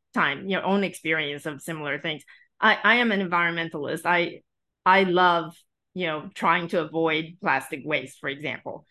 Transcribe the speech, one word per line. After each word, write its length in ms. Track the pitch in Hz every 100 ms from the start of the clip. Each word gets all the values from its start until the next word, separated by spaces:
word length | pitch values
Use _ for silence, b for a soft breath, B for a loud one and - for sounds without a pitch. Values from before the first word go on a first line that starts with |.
| _ 220
time, 320 | 151 143 190
your 160 | 185
own 200 | 180 202
experience 600 | 190 - 156 160 147 143 160
of 160 | 139
similar 380 | - 160 147 147
things. 240 | 165 151 - b b _
I, 200 | 220 208
I 120 | 202 240
am 160 | 233
an 80 | 196 185
environmentalist. 800 | 175 170 170 165 165 135 160 165
I, 360 | 175 170 - _ _ _ _ 185
I 180 | 190
love, 520 | 190 175 180 170 160 - _ _ _
you 140 | 185 170
know, 220 | 156 190
trying 360 | - 196 175 170
to 120 | 185
avoid 560 | 143 160 165 156 160 175
plastic 400 | 180 135 - 151 147
waste, 340 | 147 127 -
for 80 | 147
example. 580 | 143 147 117 - - -